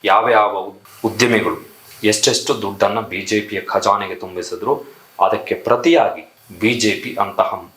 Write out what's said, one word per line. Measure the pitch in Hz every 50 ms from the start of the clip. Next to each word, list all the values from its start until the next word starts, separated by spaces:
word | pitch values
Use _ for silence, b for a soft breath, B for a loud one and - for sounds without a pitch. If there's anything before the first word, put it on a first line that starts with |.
| - 101
ಯಾವ್ಯಾವ | 95 110 113 123 113 107 107 104 104 98 95 98
ಉದ್-, | 98 - _ - - - - 110
ಉದ್ಯಮಿಗಳು | 101 - 123 120 113 107 - 87 82 - - - - - - - - - - 104
ಎಷ್ಟೆಷ್ಟು | 107 - - 135 117 - - - 135 113
ದುಡ್ಡನ್ನ | 107 98 101 - 101 101 104 117 110 107
ಬಿ | 92 98 98 -
ಜೆ | 107 107 104 -
ಪಿಯ | 104 92 - -
ಖಜಾನೆಗೆ | - 98 - 101 101 101 101 92 92 90
ತುಂಬಿಸಿದ್ರು, | 92 92 90 90 87 - 90 90 104 117 143 151 B B B B B B B - 95
ಅದಕ್ಕೆ | 95 107 - - - 95 - -
ಪ್ರತಿಯಾಗಿ | 113 120 - - 165 170 151 120 98 - - - - _ _ _ - 95 85
ಬಿ | 107 110 117 - 107
ಜೆ | 107 95 -
ಪಿ | - 123 - - 101
ಅಂತಹ | 98 - - 107 110 113 - - - _